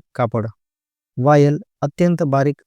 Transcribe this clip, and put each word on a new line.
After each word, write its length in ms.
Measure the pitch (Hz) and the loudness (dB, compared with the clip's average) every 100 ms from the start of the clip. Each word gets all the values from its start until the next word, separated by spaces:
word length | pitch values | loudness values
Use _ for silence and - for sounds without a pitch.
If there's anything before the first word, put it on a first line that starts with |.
| - | -8
कापड. 320 | - 120 117 110 - _ _ _ _ _ - | -4 -4 -2 -6 -10 _ _ _ _ _ -4
वायल, 420 | 131 147 143 147 - - | 2 4 4 0 -8 -10
अत्यंत 420 | 143 - 175 170 | -8 -2 -2 0
बारीक 400 | 156 135 143 139 | -2 0 -2 -4